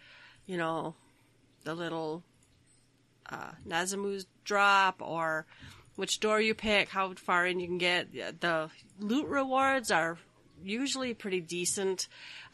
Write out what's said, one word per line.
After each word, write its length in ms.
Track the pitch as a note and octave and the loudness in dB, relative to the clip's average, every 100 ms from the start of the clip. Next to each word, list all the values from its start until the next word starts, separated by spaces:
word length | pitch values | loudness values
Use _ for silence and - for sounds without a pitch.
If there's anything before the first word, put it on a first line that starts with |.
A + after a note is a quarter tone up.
| - - - - | -20 -20 -20 -20
you 140 | - F3+ | -8 -2
know, 360 | D#3+ D#3+ D#3 - _ _ _ _ _ _ | -2 -2 -4 -8 _ _ _ _ _ _
the 100 | D3+ | -8
little, 480 | E3 E3+ E3 D#3+ E3 - _ _ _ _ _ _ _ _ _ - | -6 -4 -4 -4 -6 -10 _ _ _ _ _ _ _ _ _ -14
uh, 220 | C#3 - - G#3 | -12 -12 -14 -6
Nazumus 600 | E3+ F#3 G3 G3+ G3 F#3+ _ | -4 -2 -4 -4 -6 -10 _
drop 560 | - G3+ G3+ G3 F#3+ - | -2 4 6 6 4 0
or 460 | - E3 D#3+ D#3 - - - - - | -4 -2 0 -2 -4 -14 -20 -20 -16
which 260 | - F#3+ - | -8 -4 0
door 220 | G#3+ G#3+ | 2 4
you 120 | A3 | 2
pick, 360 | A3 A3 G3+ - | 2 2 2 2
how 240 | F#3+ F#3+ | 0 -2
far 320 | F#3 - F3 F3+ | -2 2 4 4
in 120 | F3+ | 0
you 80 | F3 | 0
can 120 | F3 | 0
get. 340 | F3 F3 C3 | 2 2 0
The 560 | A#2+ F2+ D#3+ F3 D#3+ D#3 - - F#3 | -6 -8 -2 0 0 -2 -10 -20 -8
loot 260 | G#3 C4 - | -2 0 0
rewards 640 | C#4 C4 C4 C4+ C4+ G#3+ | 0 2 4 4 2 2
are 280 | F3 E3 E3+ - _ - D#3+ | 2 2 -4 -12 _ -20 -14
usually 520 | F#3+ A3+ C#4 C4 B3+ | -6 -2 -2 -2 -4
pretty 260 | A3 G#3 F#3 | -4 -2 -4
decent. 680 | E3 F3 F3 G#3 F#3+ F#3 - - - - - | -2 -4 -2 0 0 -2 -4 -10 -18 -18 -4